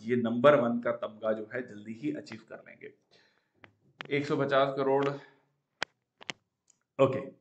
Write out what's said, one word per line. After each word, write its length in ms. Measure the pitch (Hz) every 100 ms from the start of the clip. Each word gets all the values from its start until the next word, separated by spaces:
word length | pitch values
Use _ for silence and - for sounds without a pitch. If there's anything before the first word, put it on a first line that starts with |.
ये 140 | 113 123
number 440 | 117 120 143 139
one 200 | 120 120
का 120 | 120
तमगा 420 | 117 104 107 110
जो 160 | 110 107
है 140 | 123 104
जल्दी 260 | 104 107
ही 180 | 113 147
achieve 280 | - - 117 -
कर 60 | -
लेंगे। 380 | - 82 82 - _ _ _ _ _ _ - _ _ _ - 143
एक 80 | 147
सौ 120 | 143
पचास 360 | 135 139 139 143
करोड़, 280 | 135 139 139 139 - _ _ _ _ - - _ _ _ - - _ _ _ _ _ -
ओके, 160 | 135 - - -